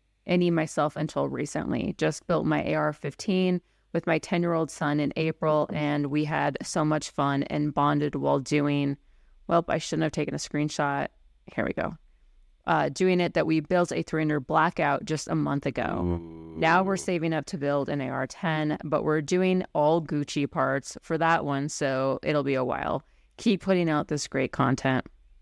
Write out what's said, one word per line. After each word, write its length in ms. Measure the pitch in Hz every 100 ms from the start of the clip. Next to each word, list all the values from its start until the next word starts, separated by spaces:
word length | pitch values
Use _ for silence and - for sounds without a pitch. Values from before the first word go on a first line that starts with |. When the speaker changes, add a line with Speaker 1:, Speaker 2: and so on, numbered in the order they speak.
| _ _ -
Speaker 1:
any 240 | 180 175
myself 460 | 170 156 - 151 147
until 320 | 156 143 139
recently. 680 | 131 143 156 - 123 - -
Just 280 | 156 151 -
built 200 | 165 156
my 160 | 151
A 120 | -
R 180 | 156 151
fifteen 680 | 147 147 - - 185 185 180 - _ _
with 140 | 170 175
my 120 | 160
ten-year-old 520 | - 175 170 165 160
son 300 | - 151 147
in 120 | 147 -
April, 520 | 160 160 156 151 147
and 340 | 151 147 147 143
we 180 | 147
had 320 | 151 151 147 165
so 220 | - 175
much 260 | 151 151 -
fun 320 | - 139 139
and 300 | - 151 147
bonded 400 | 139 147 147 147
while 240 | 139 139 143
doing," 580 | 131 147 147 143 143 139 _ - _ - -
well, 160 | 165 165
I 100 | 165
shouldn't 260 | - 156
have 80 | 160
taken 220 | - 147
a 40 | 143
screenshot. 720 | - 147 151 - 143 139 - - - _ -
Here 100 | - -
we 60 |
go. 240 | - - 165 - _ - - - _ -
Uh, 220 | 160 147
"doing 300 | 139 185 180
it 140 | 175
that 120 | 170 156
we 120 | 160
built 320 | 147 180 175
a 120 | -
three 180 | 160 156
hundred 260 | 156 147 131
Blackout 580 | 160 165 - 151 139
just 220 | - 156 -
a 60 |
month 320 | 160 143 143 139
ago. 360 | - 104 -
Speaker 2:
Ooh. 520 | 87 85 82 82 165 160
Speaker 1:
Now 260 | 160 175
we're 140 | 190 190
saving 340 | - 175 165
up 140 | 160 147
to 120 | 156
build 300 | 143 143 139
an 120 | 143
A 80 | 131
R 160 | 131 135
ten, 520 | - 165 156 151 151
but 180 | 151 151
we're 200 | - 156
doing 420 | 147 180 185 185 -
all 280 | - 147 170
Gucci 480 | 151 147 143 - 139
parts 480 | 170 131 135 - -
for 160 | - 165
that 260 | 165 165
one, 240 | 143 139 147
so 500 | - 143 131 135 135
it'll 220 | - 147
be 100 | 139
a 100 | 131
while. 380 | 127 - - - - _ _ -
Keep 240 | 214 190
putting 280 | - 185 170
out 180 | 151 -
this 200 | 147 -
great 240 | 143 131
content." 540 | - 131 131 135 131 - - - -